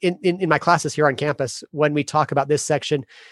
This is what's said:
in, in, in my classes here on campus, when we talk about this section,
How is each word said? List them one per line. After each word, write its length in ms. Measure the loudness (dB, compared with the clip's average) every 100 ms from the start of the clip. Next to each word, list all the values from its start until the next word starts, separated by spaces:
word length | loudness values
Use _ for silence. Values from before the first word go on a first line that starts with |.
in, 160 | -2 0
in, 200 | 0 0
in 80 | 2
my 80 | 2
classes 340 | 4 2 2
here 140 | 0 2
on 100 | 2
campus, 480 | -2 -2 -4 -6 -10
when 240 | -2 0
we 100 | 0
talk 260 | 0 0 0
about 180 | 0 0
this 140 | 0
section, 440 | 0 -2 0 -4 -4 -18 -20